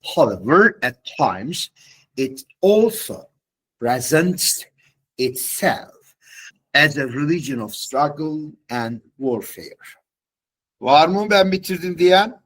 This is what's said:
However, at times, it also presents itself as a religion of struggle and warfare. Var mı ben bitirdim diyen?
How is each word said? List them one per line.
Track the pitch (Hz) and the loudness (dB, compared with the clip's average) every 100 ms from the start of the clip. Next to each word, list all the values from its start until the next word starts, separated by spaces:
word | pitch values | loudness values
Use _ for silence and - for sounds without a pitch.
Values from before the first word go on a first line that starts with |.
| - - | -6 0
However, | 120 95 98 165 220 - | 0 0 2 4 4 2
at | 123 123 - - | -6 -6 -20 -2
times, | 151 92 120 175 - _ _ _ _ - | -2 -2 -8 -10 -12 _ _ _ _ -6
it | 131 135 - _ | -6 -6 -20 _
also | 190 214 226 220 - 202 - _ _ _ _ _ | 4 4 4 0 -10 -14 -16 _ _ _ _ _
presents | 120 127 123 156 180 180 - - - _ _ _ _ _ | -2 -2 0 2 2 0 -2 -4 -8 _ _ _ _ _
itself | 127 - - - 185 123 - _ _ _ _ - - _ _ | -4 -4 -8 -2 -2 -2 -8 _ _ _ _ -20 -20 _ _
as | 143 151 147 | 2 2 0
a | |
religion | 135 123 147 170 131 127 | -6 -4 -2 -2 -4 -8
of | 110 | -8
struggle | - - 135 147 147 156 156 151 - _ | -10 -6 -2 -2 -2 -8 -8 -10 -18 _
and | 120 113 117 _ _ | -6 -6 -8 _ _
warfare. | 131 117 - - 85 - - - _ _ _ _ _ _ _ _ | -4 -4 -6 -16 -20 -20 -20 -20 _ _ _ _ _ _ _ _
Var | 120 151 165 | 4 4 6
mı | 196 208 | 2 2
ben | 202 190 | 2 4
bitirdim | 185 - 180 180 170 | 0 -4 -6 -6 2
diyen? | 175 185 214 - | 6 6 4 -4